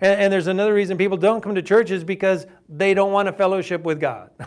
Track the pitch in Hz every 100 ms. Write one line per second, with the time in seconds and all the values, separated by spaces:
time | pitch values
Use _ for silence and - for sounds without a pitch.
0 | 190 202 196 190 170 190 214 208 190 185
1 | 196 190 196 226 196 190 160 220 185 185
2 | 165 190 190 180 139 - _ 151 196 196
3 | 196 196 196 196 190 190 - 175 165 151
4 | 147 110 92 -